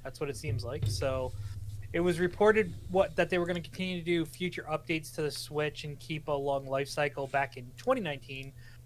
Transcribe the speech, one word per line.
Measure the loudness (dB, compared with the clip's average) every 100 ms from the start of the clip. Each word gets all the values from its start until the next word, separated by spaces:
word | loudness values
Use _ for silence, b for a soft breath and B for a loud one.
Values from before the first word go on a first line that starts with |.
That's | -10 -6
what | -4
it | -4
seems | -2 -2 -2
like. | -2 -2
So | 0 0 0 -2 -4 B B -8 -8 -2
it | 2
was | 4 4
reported | 2 6 8 8 4 -2 0
what, | 4 4 4
that | 4
they | 4
were | 2
gonna | 0
continue | -4 -4 -2 -2
to | 2
do | 2 2
future | -2 -4 -4 -4
updates | -4 0 -2 -2 -2
to |
the | -2
Switch | -2 -4 0 -2 -2
and | -8 -10
keep | -6 -6 0
a |
long | 0 2 0 2
life | 0 0
cycle | 0 0 0 0
back | 0 0 -4
in | -12 -6
twenty | 0 2
nineteen | 2 -6 -8 -10 -10 -12 b b